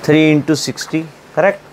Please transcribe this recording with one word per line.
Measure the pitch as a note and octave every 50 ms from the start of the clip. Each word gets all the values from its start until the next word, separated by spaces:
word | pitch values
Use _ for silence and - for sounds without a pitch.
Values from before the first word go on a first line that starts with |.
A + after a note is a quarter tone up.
| -
थ्री | - D3+ D#3 D#3 D#3
इंटू | D3+ D3 C#3 D3+ D#3
सिक्सटी, | C#3+ - - B2+ - - - - D#3+ D#3+ D#3 - - - - -
करेक्ट? | - D#3+ G3 G3 - - -